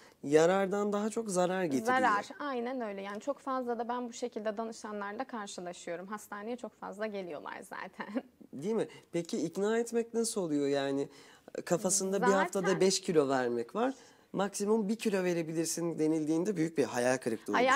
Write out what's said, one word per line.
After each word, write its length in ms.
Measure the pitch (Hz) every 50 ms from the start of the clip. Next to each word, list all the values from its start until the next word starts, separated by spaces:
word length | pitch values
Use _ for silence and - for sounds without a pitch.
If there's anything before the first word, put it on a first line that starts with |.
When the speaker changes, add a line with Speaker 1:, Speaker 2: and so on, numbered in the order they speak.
| - - - _
Speaker 1:
yarardan 720 | - 139 147 156 165 175 190 196 196 185 202 202 208 208
daha 180 | 202 208 208 220
çok 200 | 214 233 226 208
zarar 340 | 180 180 180 175 185 190 185
getiriyor. 220 | 156 135 123 113
Speaker 2:
Zarar, 420 | 240 254 262 254 233 208 202 - - - -
aynen 400 | 294 285 262 240 233 247 269 254
öyle. 220 | 226 208 202 196
Yani 180 | 196 202 202 220
çok 180 | - 285 269 -
fazla 400 | - 269 262 262 247 240 233 220
da 100 | 240 226
ben 200 | 240 247 247 233
bu 40 |
şekilde 440 | 233 - 254 240 - 226 208 220 202
danışanlarla 680 | 226 226 226 226 - - 214 208 208 202 202 208 233 269
karşılaşıyorum. 840 | - 247 220 202 202 - 196 180 175 180 - - 175 170 170 190
Hastaneye 500 | 190 214 208 - - 208 208 208 226 247
çok 240 | 233 - 214 - -
fazla 260 | - 185 190 202 220
geliyorlar 540 | 220 202 196 190 170 147 - - - - -
zaten. 440 | 196 - - - - 190 - - - - 208 247 - -
<laughs> 200 | _ - - -
Speaker 1:
Değil 220 | - 131 151 208 226
mi? 140 | 202 151 - - - - _
Peki 260 | - 170 170 - 233 -
ikna 400 | - 165 - 190 202 214 226 233
etmek 360 | 233 233 233 233 226 233 226
nasıl 260 | 226 226 226 - 208
oluyor? 260 | 180 160 147 143 143 139
Yani 400 | 139 139 139 139 139 139 139 - - - - - - - _ - - - -
kafasında 520 | - 180 165 180 185 180 - 190 190 196 196
bir 40 | 196
Speaker 2:
Zaten 120 | 190 196 190
Speaker 1:
haftada 420 | 185 175 - 196 175 190 185 160
beş 200 | 185 190 190 -
kilo 280 | - - 170 156 139 135
vermek 460 | 135 131 127 120 120 117 117 - -
var. 200 | 208 247 269 262 - - - - _ _ _
Maksimum 560 | - 185 196 196 - - 202 208 226 226 202 190
bir 80 | 226
kilo 280 | - - 220 196 190 180
verebilirsin 760 | 180 170 170 160 156 160 165 160 156 - 170 170 170 - 151
denildiğinde 580 | 156 156 160 160 151 151 160 165 185 214 196
büyük 220 | 165 160 - - 143
bir 60 | 123
hayal 340 | 110 123 123 120 127 131 127
kırıklığı 340 | - 120 113 - - -
Speaker 2:
Hayal 200 | - 233 254 262 269